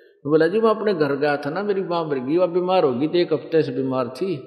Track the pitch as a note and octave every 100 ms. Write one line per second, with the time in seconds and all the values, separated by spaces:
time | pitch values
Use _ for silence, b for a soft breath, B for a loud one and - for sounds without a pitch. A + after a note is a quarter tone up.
0 | B B C#3+ D#3 D#3+ G#3 A3 G#3+ G#3 F3
1 | D3 C#3 D3 C#3+ C#3+ F3 G#3 F#3+ E3+ E3+
2 | D#3+ C3+ B2+ E3 F3+ F3 F3+ F#3 D3+ A#2+
3 | D3+ F3 E3+ D#3 - D#3+ C#3 C3 C3+ B2+
4 | A#2+ - F#3+ D3